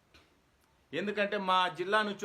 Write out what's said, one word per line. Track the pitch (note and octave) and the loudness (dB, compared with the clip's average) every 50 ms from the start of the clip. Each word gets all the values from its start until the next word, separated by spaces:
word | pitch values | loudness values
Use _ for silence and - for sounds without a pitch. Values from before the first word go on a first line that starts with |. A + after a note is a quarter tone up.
| _ _ - - _ _ _ _ _ _ _ _ _ _ _ _ _ _ | _ _ -20 -20 _ _ _ _ _ _ _ _ _ _ _ _ _ _
ఎందుకంటే | C3 D#3 G3 G#3 G#3 G#3+ G3+ G3+ G#3+ G3+ F#3+ F#3 | -6 -4 -4 -2 -2 -2 -2 -2 -2 -2 0 2
మా | F#3 F#3 F#3 F3+ D#3+ D3+ | 4 4 2 2 -2 -4
జిల్లా | F3+ F#3 G#3 G#3+ G#3+ G#3 | -2 2 2 2 2 0
నుంచి | G3 G3+ | -2 -2